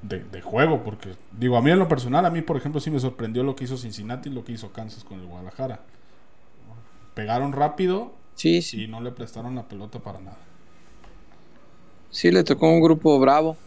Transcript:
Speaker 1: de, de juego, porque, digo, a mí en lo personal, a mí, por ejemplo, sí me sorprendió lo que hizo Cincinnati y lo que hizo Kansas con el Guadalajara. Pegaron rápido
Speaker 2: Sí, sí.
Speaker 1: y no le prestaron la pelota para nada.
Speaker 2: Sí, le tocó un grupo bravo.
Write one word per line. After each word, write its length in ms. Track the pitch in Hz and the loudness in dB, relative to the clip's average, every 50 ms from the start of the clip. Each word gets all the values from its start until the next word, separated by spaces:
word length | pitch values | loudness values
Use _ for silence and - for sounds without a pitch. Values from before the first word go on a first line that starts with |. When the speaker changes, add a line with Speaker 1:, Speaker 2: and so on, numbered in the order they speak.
Speaker 1:
de, 220 | - 101 98 92 - | -8 -8 -8 -8 -8
de 180 | - 98 92 | -10 -14 -14
juego, 400 | - - - 117 143 160 160 127 120 | -12 -4 2 2 4 4 4 0 -2
porque, 260 | 110 104 104 - 101 92 - - - - 104 | -6 -12 -12 -12 -16 -16 -16 -18 -18 -10 -2
digo, 200 | 117 127 123 123 | 0 2 4 4
a 40 | |
mí 80 | 120 143 | 6 6
en 80 | 170 190 | 6 6
lo 120 | 190 160 | 6 4
personal, 360 | 160 131 123 120 127 156 180 | 2 0 0 0 0 2 2
a 40 | 175 | 2
mí, 120 | 170 165 | 2 0
por 140 | 160 - 165 | -2 -2 -4
ejemplo, 240 | 135 - 147 147 151 | -4 -2 -4 -4 -4
sí 100 | 131 160 | -4 -2
me 100 | 156 139 | -2 0
sorprendió 420 | 123 131 123 - 117 110 110 120 131 | -2 -2 -4 -4 -8 -4 -2 -2 -2
lo 120 | 139 131 - | -2 -2 -4
que 80 | 131 | -6
hizo 120 | 123 131 127 | -8 -8 -8
Cincinnati 520 | 120 117 104 104 104 107 120 131 - 143 | -10 -12 -12 -10 -10 -10 -10 -10 -10 -10
y 20 | |
lo 140 | 135 123 107 | -10 -10 -10
que 80 | - 120 | -10 -12
hizo 180 | 107 113 101 | -12 -12 -14
Kansas 320 | - - 113 110 104 101 - | -12 -12 -14 -12 -14 -16 -18
con 160 | - 104 95 | -16 -16 -16
el 60 | 92 90 | -16 -14
Guadalajara. 540 | 87 90 92 92 - - 113 110 110 - - - - - - - - - - - - - - - - - - 101 110 117 113 - - - - - - | -14 -14 -14 -14 -10 -8 -8 -8 -8 -12 -16 -20 -20 -20 -20 -20 -20 -20 -20 -20 -20 -20 -20 -20 -20 -20 -20 -18 -18 -18 -20 -20 -20 -20 -20 -16 -12
Pegaron 380 | - 107 104 113 123 135 143 | -10 -4 -2 -2 -2 -2 -2
rápido 600 | 139 139 139 - - - 190 180 185 196 233 240 - - - - - | -2 0 0 -2 0 0 0 0 0 -2 -4 -8 -14 -18 -20 -20 -14
Speaker 2:
Sí, 260 | - - 160 170 170 | -2 0 2 2 2
sí. 220 | 165 - - 110 107 | 0 -4 -8 -8 -10
Speaker 1:
y 40 | 110 | -10
no 140 | 110 113 | -10 -10
le 100 | 117 123 | -10 -10
prestaron 420 | 123 - 120 - - 117 113 123 127 | -10 -10 -14 -14 -12 -12 -10 -10 -10
la 120 | 127 107 - | -10 -10 -12
pelota 320 | - 98 101 107 - 120 | -14 -14 -14 -14 -14 -14
para 220 | - 104 95 - | -14 -14 -14 -14
nada. 160 | 95 92 - - - - - - - - - - - - - - - - - - - - - - - - - - - - - - - - - - - - | -16 -18 -18 -18 -20 -20 -20 -20 -20 -20 -20 -20 -20 -20 -20 -20 -20 -20 -20 -20 -20 -20 -20 -20 -20 -20 -20 -20 -20 -20 -20 -20 -20 -20 -20 -20 -20 -12
Speaker 2:
Sí, 220 | - - - 175 | -10 2 4 6
le 120 | 180 185 170 | 6 6 6
tocó 240 | - - - - 160 | 4 2 4 6 6
un 100 | 165 165 | 6 8
grupo 380 | 160 160 160 156 - 160 147 135 | 8 8 6 6 6 6 6 8
bravo. 380 | 135 135 139 151 156 160 160 - - | 8 6 6 6 4 0 -2 -6 -12